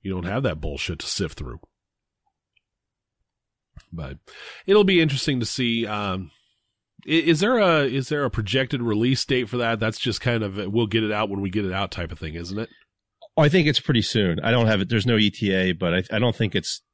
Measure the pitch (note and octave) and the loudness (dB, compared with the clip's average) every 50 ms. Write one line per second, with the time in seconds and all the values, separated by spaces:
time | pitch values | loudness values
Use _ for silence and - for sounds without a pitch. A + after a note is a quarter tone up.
0 | - F#2+ F#2+ F2+ F2 F2+ G2+ B2+ C#3 A2 D#2+ D2+ D2+ D#2+ C#2+ C#2+ - - E2+ - | -4 -4 -4 -4 -4 -4 -4 -2 -2 -2 -4 -4 -6 -8 -6 -6 -6 -8 -8 -8
1 | - - - - F#2+ D#2 - - C#2+ B1+ A#1 - - _ _ _ _ _ _ _ | -8 -8 -4 -4 -4 -6 -6 -10 -12 -12 -12 -14 -18 _ _ _ _ _ _ _
2 | _ _ _ _ _ _ _ _ _ _ _ _ _ _ _ _ _ _ _ _ | _ _ _ _ _ _ _ _ _ _ _ _ _ _ _ _ _ _ _ _
3 | _ _ _ _ _ _ _ _ _ _ _ _ _ _ _ - - _ - E2 | _ _ _ _ _ _ _ _ _ _ _ _ _ _ _ -20 -20 _ -12 -12
4 | D2+ C2 C2+ - _ - - - - - - - - - G3 G#3+ G3+ F#3 F#3+ E3+ | -10 -10 -12 -14 _ -20 -20 -20 -20 -18 -20 -10 0 4 4 6 6 6 6 4
5 | D#3+ D3+ C3+ C3 - - C#3 B2 A#2 - - - B2+ A#2 A#2 A#2 A2+ G#2 G#2+ G#2 | 4 4 0 -2 -2 -2 0 0 -2 -4 -2 -2 0 0 0 0 -2 -2 -4 -4
6 | G#2 G2 F#2 F#2+ F#2 D#2 _ _ _ _ _ _ _ _ _ _ _ _ _ - | -2 -2 -4 -4 -6 -10 _ _ _ _ _ _ _ _ _ _ _ _ _ -18
7 | - - D#3 E3 C#3+ E3 E3 D3 F#3+ A3+ C4 A#3 G3+ F3+ E3 D3+ C#3 C3 B2 C#3 | -6 0 0 2 4 2 2 2 2 2 2 4 4 4 4 2 2 0 -2 -2
8 | B2+ - D#3 D3 C#3+ B2 - - A2 F#2+ G#2+ C3 C3 A#2+ - B2+ A#2+ A#2 G#2 G#2+ | -2 -2 -2 -2 -2 -2 -2 -4 -4 0 0 -2 0 0 -2 -2 0 0 0 2
9 | A#2 B2+ C3+ - - - C#3 B2+ A#2+ G2+ - B2 A#2 A2+ A#2 G#2+ A2 A2 G#2+ - | 2 2 2 0 0 0 0 0 0 -2 -2 -2 0 0 0 0 -2 -4 -2 -2
10 | - C3 G2 - - B2+ A#2+ A2+ G#2+ G2 F#2+ G#2 G2 F#2+ G2+ A#2 A#2 G#2 G2 A2+ | -4 -4 -4 -2 -2 -2 0 0 -2 -4 -6 -6 -6 -2 0 0 0 2 0 0
11 | A2 G#2+ G#2+ G#2 G#2+ G2+ G2 G2 G2 F#2+ F2+ G#2+ G2+ F#2 F2+ F#2+ G2+ F#2 - - | 0 0 0 -2 -2 -2 -2 -4 -4 -2 -2 -2 -2 -2 -2 -4 -4 -4 -4 -8
12 | F2 D#2+ - - F#2+ D#2+ D#2 E2+ E2+ F2 F#2+ G#2 A#2 - - _ _ _ _ _ | -8 -8 -8 -10 -10 -10 -8 -10 -10 -8 -8 -8 -8 -10 -12 _ _ _ _ _
13 | _ _ _ _ - - _ - D#3 D3 D3 F#3 D3+ D3+ C#3 - - - C#3 A#2 | _ _ _ _ -20 -4 _ 2 4 4 4 4 4 4 2 0 0 2 2 2
14 | G2+ - - A2+ G2+ F2+ E2 - - A2+ A#2 B2 A#2 A2 A2 F#2+ G2 - A2+ A2 | 2 2 0 2 2 4 2 2 4 4 4 4 4 4 4 2 0 0 0 0
15 | G2 A#2+ A#2 G#2+ G#2+ G2+ - - G#2 G2+ F#2+ F#2+ F#2 F#2 F2 E2 F#2 E2+ F2 F#2 | 2 4 4 4 4 2 2 0 0 2 2 2 2 2 0 0 0 0 2 0
16 | F#2 - - G#2+ A#2+ A#2+ G#2 - A#2 F#2+ - F#2 - - - - _ _ | 0 -2 -2 0 0 0 2 0 -2 0 0 -2 -2 -2 -6 -8 _ _